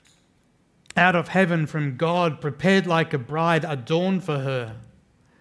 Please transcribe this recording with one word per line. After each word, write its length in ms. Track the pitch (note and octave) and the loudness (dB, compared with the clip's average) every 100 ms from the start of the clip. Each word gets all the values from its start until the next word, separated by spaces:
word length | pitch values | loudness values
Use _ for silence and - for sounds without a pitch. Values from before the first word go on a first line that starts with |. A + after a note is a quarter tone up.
| _ _ _ _ _ _ _ _ - - | _ _ _ _ _ _ _ _ -4 2
out 220 | F3+ F3 | 4 4
of 100 | D3+ | 0
heaven 400 | F#3 F3+ E3+ D3+ | 2 2 2 0
from 300 | D#3 D3 B2 | -2 -4 -2
God, 420 | E3 F3 F3 C#3+ | 0 0 0 -2
prepared 480 | D3+ C#3 F#3 G3 F#3 | -8 -2 2 2 2
like 260 | E3 D#3 | 0 0
a 40 | D3 | -4
bride 480 | A#2 D#3 E3 D#3+ D#3+ | -4 -2 2 2 0
adorned 580 | C#3+ A2+ E3 F#3 F#3+ | -6 -2 0 0 0
for 160 | - C#3+ | -2 -4
her 380 | C3+ C3 A2+ A2+ - _ _ _ _ _ | -2 -4 -6 -12 -20 _ _ _ _ _